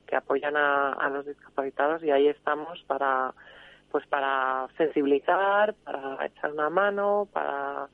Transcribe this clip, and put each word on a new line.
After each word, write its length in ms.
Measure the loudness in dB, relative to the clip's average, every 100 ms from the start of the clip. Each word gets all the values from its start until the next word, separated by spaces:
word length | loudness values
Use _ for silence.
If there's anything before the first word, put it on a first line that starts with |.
| -6
que 100 | -6
apoyan 400 | -2 -2 -2 0
a, 360 | 2 2 0
a 160 | -2 -4
los 160 | -4 -8
discapacitados, 800 | -14 -10 -6 -4 0 0 0
y 80 | 2
ahí 160 | 4 4
estamos 560 | 2 -2 -4 -6 -14 -6
para, 480 | -2 0 0 -2 -6 -18 -20 -20 -20 _
pues, 160 | -4 -2
para 600 | -2 0 0 0 -2 -4 -2
sensibilizar, 960 | 0 2 2 2 4 2 4 4 2 0
para 400 | -10 -10 -8 -6 -8
echar 240 | -6 -6
una 180 | -2 0
mano, 580 | 2 0 0 0 0 0
para, 540 | -4 -4 -4 -6 -6 -10